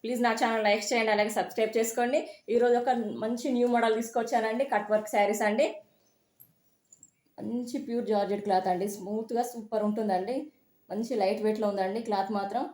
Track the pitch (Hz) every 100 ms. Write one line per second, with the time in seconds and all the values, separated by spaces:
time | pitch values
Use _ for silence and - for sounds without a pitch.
0 | 226 240 240 226 240 226 214 214 - 240
1 | 220 208 208 214 180 - 220 226 226 240
2 | 240 294 - - - 233 240 240 240 240
3 | 214 117 220 233 277 247 240 240 226 220
4 | 226 247 226 226 220 233 269 208 208 214
5 | 214 220 202 226 214 220 311 - - _
6 | _ _ _ _ _ _ _ _ _ _
7 | - _ _ - 208 240 240 277 - 233
8 | 220 208 202 202 202 190 190 180 202 202
9 | 190 214 220 233 240 233 214 220 208 214
10 | 214 185 196 269 302 _ _ _ _ 196
11 | 233 240 190 202 214 214 208 196 185 214
12 | 226 202 196 208 196 226 294